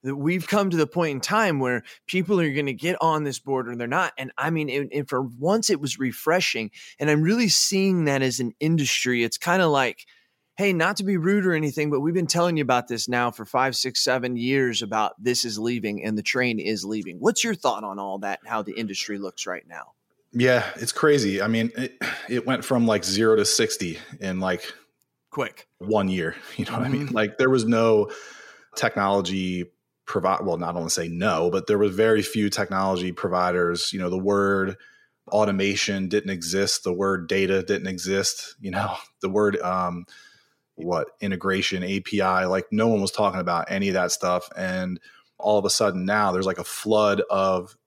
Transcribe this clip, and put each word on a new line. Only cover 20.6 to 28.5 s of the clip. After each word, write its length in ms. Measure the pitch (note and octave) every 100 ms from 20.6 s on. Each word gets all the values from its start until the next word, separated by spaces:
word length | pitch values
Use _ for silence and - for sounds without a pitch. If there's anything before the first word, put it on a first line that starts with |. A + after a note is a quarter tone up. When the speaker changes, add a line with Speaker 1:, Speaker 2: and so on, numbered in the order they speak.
| G#2+ -
Speaker 2:
it's 160 | A#2
crazy. 500 | - D#3 C#3+ G2+ F#2+
I 60 | G#2
mean, 240 | A2+ A#2 A#2
it, 240 | C3 - - - -
it 180 | B2 B2
went 200 | C3 -
from, 200 | B2+ A#2
like, 200 | G#2 F#2
zero 300 | G2 A2+ A2
to 80 | G2+
sixty 520 | - A2+ - F2+ D#2+ - -
in, 200 | G2 F#2
like, 340 | F#2 F2+ - - _ _ _ _ _
Speaker 1:
Quick. 360 | - A#2+ - - _
Speaker 2:
one 300 | F#2+ G#2+ F#2+
year. 260 | F#2 E2 - -
<laughs> 120 | -
You 80 | -
know 80 |
what 80 | A#2+
I 80 | B2
mean? 160 | C#3 C#3+
Speaker 1:
Mm-hmm. 80 | A2
Speaker 2:
Like, 220 | G#2 -
there 120 | C3
was 160 | C3 A2+
no 460 | A2+ A2+ G#2+ G2+ - - - -